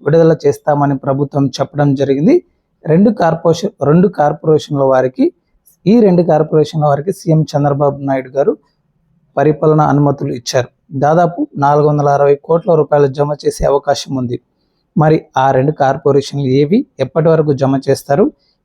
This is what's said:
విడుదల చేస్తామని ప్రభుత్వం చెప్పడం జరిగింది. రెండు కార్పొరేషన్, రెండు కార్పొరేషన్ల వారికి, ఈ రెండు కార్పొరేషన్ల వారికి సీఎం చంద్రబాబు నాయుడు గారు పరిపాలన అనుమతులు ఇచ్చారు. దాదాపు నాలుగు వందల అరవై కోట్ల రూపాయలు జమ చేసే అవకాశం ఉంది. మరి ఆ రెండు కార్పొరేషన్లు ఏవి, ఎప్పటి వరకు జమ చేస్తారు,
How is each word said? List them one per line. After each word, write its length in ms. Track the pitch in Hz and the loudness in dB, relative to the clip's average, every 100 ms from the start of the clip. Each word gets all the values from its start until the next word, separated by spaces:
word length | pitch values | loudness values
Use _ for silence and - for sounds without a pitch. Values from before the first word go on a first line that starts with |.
విడుదల 340 | 143 165 165 160 143 | 0 2 4 2 0
చేస్తామని 520 | 135 - 147 143 135 | -2 -2 0 0 -2
ప్రభుత్వం 480 | 139 135 139 143 139 | -4 -4 -4 -2 -2
చెప్పడం 480 | - 135 143 147 | -4 -6 -2 -2
జరిగింది. 500 | 139 139 135 175 359 - _ _ _ - | 0 -2 0 2 0 -2 _ _ _ 0
రెండు 240 | 165 226 | 2 2
కార్పొరేషన్, 600 | 214 165 160 170 160 202 - | 2 -2 0 0 -2 -4 -4
రెండు 260 | 139 165 202 | 0 2 2
కార్పొరేషన్ల 760 | - 147 156 160 151 - 143 | 0 -2 -2 -2 -2 -2 -2
వారికి, 520 | 135 131 127 185 320 - _ _ _ _ 170 | 0 2 0 -2 -2 -4 _ _ _ _ 0
ఈ 140 | 233 | 2
రెండు 220 | 208 175 | 4 2
కార్పొరేషన్ల 640 | 165 156 156 156 151 156 | 2 0 0 0 0 -2
వారికి 280 | 147 143 170 | 0 0 -4
సీఎం 300 | 180 175 156 | -6 -2 0
చంద్రబాబు 560 | 151 147 143 139 147 139 | 0 -2 -2 0 -2 -2
నాయుడు 280 | 139 135 127 | -4 -6 -4
గారు 280 | 135 156 294 _ _ _ _ _ _ _ - | -2 -2 -2 _ _ _ _ _ _ _ -2
పరిపాలన 440 | 143 151 156 156 | -2 0 0 2
అనుమతులు 520 | 147 143 143 139 143 | 2 0 0 -2 -6
ఇచ్చారు. 360 | 131 - 135 123 _ _ | -8 -6 -4 -4 _ _
దాదాపు 560 | 135 143 165 175 170 302 - | -4 0 2 0 -2 -8 -2
నాలుగు 320 | 139 147 147 | 0 2 2
వందల 200 | 147 143 | 0 0
అరవై 260 | 143 143 | 2 2
కోట్ల 400 | 143 - 165 180 | 0 0 -2 0
రూపాయలు 320 | 156 143 147 139 | 0 2 0 0
జమ 260 | 139 147 147 151 | 0 -4 -4 -6
చేసే 200 | - 131 | -4 -2
అవకాశం 500 | 139 147 139 - 131 | -2 -2 -4 -4 -6
ఉంది. 240 | 123 123 _ _ _ _ _ - | -6 -8 _ _ _ _ _ 0
మరి 260 | 151 165 - 131 | 2 0 -2 -2
ఆ 140 | 135 | 0
రెండు 220 | 131 143 | 2 0
కార్పొరేషన్లు 760 | 151 135 135 147 139 - 139 135 | 0 -2 0 0 0 -2 -4 -2
ఏవి, 400 | 135 147 220 - - | 0 2 0 -2 -6
ఎప్పటి 280 | 131 165 160 | -6 0 2
వరకు 240 | 160 151 | 2 0
జమ 280 | 131 135 135 139 | -2 -2 -2 -2
చేస్తారు, 420 | 135 - 147 285 - _ _ | -4 -2 0 0 -4 _ _